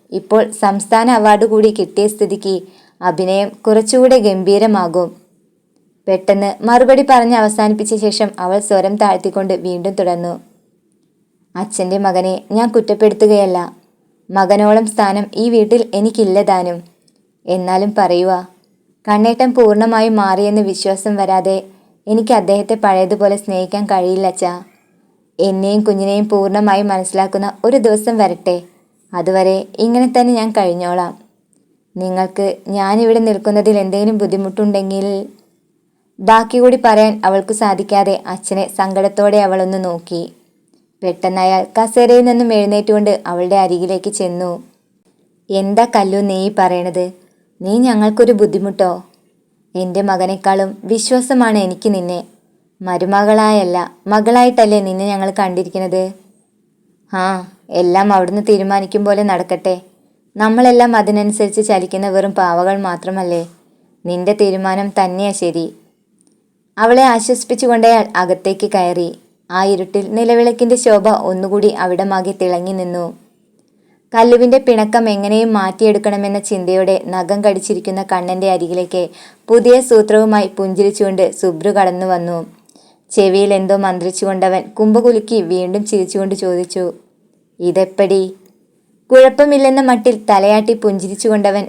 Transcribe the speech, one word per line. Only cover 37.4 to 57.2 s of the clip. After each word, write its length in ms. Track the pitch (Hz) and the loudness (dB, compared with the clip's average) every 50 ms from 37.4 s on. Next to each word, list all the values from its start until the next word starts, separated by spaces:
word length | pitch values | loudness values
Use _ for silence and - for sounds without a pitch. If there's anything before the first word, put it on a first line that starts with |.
| 190 196 220 | 0 -2 -4
സാധിക്കാതെ 720 | 214 233 202 196 175 202 208 208 196 196 196 196 - - | -2 0 -2 -2 -2 -2 0 0 0 2 0 -2 -4 -6
അച്ഛനെ 440 | - 180 185 - - 190 190 196 - - | -10 -14 -12 -8 -6 -4 -4 -4 -6 -4
സങ്കടത്തോടെ 600 | - 196 190 190 196 196 196 196 214 202 202 202 | -4 -4 -2 -2 -2 -2 -2 0 2 0 2 4
അവളൊന്ന് 480 | 208 202 190 185 190 185 185 190 190 185 | 2 2 2 0 0 -2 -2 -4 -4 -4
നോക്കി. 480 | 180 175 170 170 - 180 170 170 - - _ _ _ _ _ _ _ _ _ _ _ _ _ - | -6 -6 -8 -10 -8 -8 -8 -8 -10 -14 _ _ _ _ _ _ _ _ _ _ _ _ _ -6
പെട്ടെന്ന് 380 | 185 175 180 - 185 185 185 | -6 -6 -4 -4 -4 -2 0
അയാൾ 260 | 185 185 190 185 190 - - 220 | 0 2 2 0 -2 -2 -2 -2
കസേരയിൽ 460 | 220 220 220 254 240 240 240 247 247 | -2 2 2 2 4 6 6 4 6
നിന്നും 300 | 240 240 240 240 233 226 | 4 2 2 0 2 2
എഴുന്നേറ്റുകൊണ്ട് 680 | 208 208 208 208 208 208 214 214 208 208 208 202 - - | 0 2 2 0 -2 0 0 0 2 2 0 0 -2 -4
അവളുടെ 300 | 175 175 175 180 180 190 | -8 -6 -4 -2 0 2
അരികിലേക്ക് 540 | 196 190 180 180 175 180 180 190 185 180 202 | 2 2 2 0 -2 -2 -4 -4 -4 -6 -8
ചെന്നു. 520 | 208 - 190 180 175 175 185 180 175 175 - _ _ _ _ _ _ _ _ _ _ _ _ _ _ _ _ _ | -6 -6 -6 -6 -6 -6 -6 -8 -8 -10 -14 _ _ _ _ _ _ _ _ _ _ _ _ _ _ _ _ _
"എന്താ 360 | 196 190 196 196 208 220 233 240 - | -4 -4 -2 0 0 0 0 2 0
കല്ലു 240 | 220 196 190 190 202 | 0 0 0 0 -2
നീ 180 | 202 202 190 190 190 | -2 -2 -2 -2 -4
ഈ 40 | 202 208 208 | -4 -2 0
പറയണത്? 540 | 185 185 180 180 180 180 165 180 180 180 185 _ _ _ _ _ _ _ _ _ 185 | 0 0 0 -2 -4 -4 -4 -4 -6 -6 -8 _ _ _ _ _ _ _ _ _ -6
നീ 160 | 185 208 233 | -2 0 2
ഞങ്ങൾക്കൊരു 540 | 254 262 233 214 208 214 214 220 240 226 240 | 2 2 2 2 0 0 2 2 2 2 4
ബുദ്ധിമുട്ടോ? 680 | 202 208 - - 196 190 202 196 - 196 180 170 180 180 _ _ _ _ _ _ _ _ _ _ _ _ _ _ | 2 2 0 0 -4 -4 -4 -2 -2 -2 -2 -2 -6 -12 _ _ _ _ _ _ _ _ _ _ _ _ _ _
എൻ്റെ 280 | 180 185 185 175 190 202 | -8 -6 -4 -4 -4 -2
മകനേക്കാളും 760 | 202 190 180 185 185 196 190 - 202 190 190 202 190 196 - - | -2 -2 -2 -2 -4 -4 -4 -2 -2 0 0 -2 -4 -6 -12 -6
വിശ്വാസമാണ് 760 | 185 220 226 220 - 254 254 247 - 277 254 247 226 214 214 | -4 -4 -4 -2 0 0 -2 0 0 2 2 2 2 2 0
എനിക്ക് 360 | 196 185 180 180 - 214 202 | -2 -2 -6 -4 -4 -2 -2
നിന്നെ. 300 | 190 175 175 180 175 - - _ _ _ _ _ _ _ _ _ _ 185 | -2 -4 -6 -8 -8 -10 -14 _ _ _ _ _ _ _ _ _ _ -8
മരുമകളായല്ല, 1080 | 185 180 175 180 180 202 202 208 208 214 220 214 214 214 208 196 180 175 180 170 - - _ _ | -6 -4 -4 -2 0 0 0 2 4 2 4 4 2 2 2 0 0 -2 -4 -6 -8 -12 _ _
മകളായിട്ടല്ലേ 760 | 196 208 214 214 226 240 247 247 247 247 247 226 214 208 208 | -2 0 0 2 2 4 4 4 4 4 4 2 4 2 0
നിന്നെ 260 | 196 190 185 190 196 | 0 -2 -4 -4 -4
ഞങ്ങൾ 260 | 202 202 196 190 196 190 214 | -4 -4 -2 -4 -4 -2 -4
കണ്ടിരിക്കുന്നത്?" 760 | 202 185 180 180 190 180 - 196 185 185 180 185 185 190 196 - _ _ _ _ _ _ _ _ _ _ _ _ _ _ _ _ _ _ - | -4 -4 -2 -4 -6 -6 -6 -6 -6 -2 -2 -2 -4 -4 -8 -16 _ _ _ _ _ _ _ _ _ _ _ _ _ _ _ _ _ _ -6
"ആ, 320 | 185 | -4